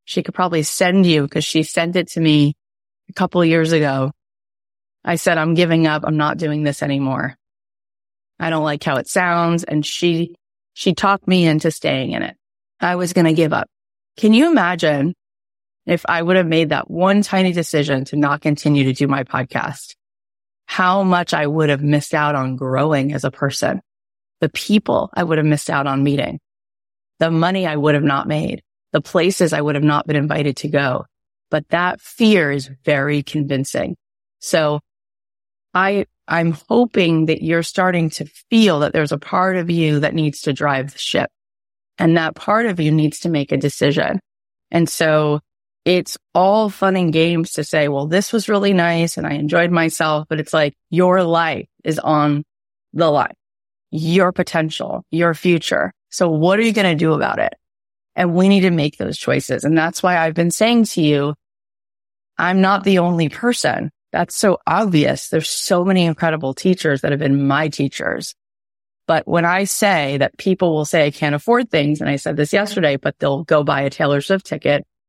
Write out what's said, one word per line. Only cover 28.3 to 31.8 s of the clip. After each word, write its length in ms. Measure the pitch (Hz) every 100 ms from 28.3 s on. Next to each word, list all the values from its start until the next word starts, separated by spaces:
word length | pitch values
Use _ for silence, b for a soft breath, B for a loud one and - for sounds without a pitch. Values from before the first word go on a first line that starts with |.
| 151 156 - _ _ _
the 80 | 156
places 520 | - 180 175 - 165
I 80 | 147
would 160 | 147 143
have 80 |
not 220 | 151 147 -
been 100 | 151
invited 400 | 147 151 147 -
to 100 | 151
go. 380 | 147 139 - - _ _ _ -
But 180 | 151 -
that 300 | 165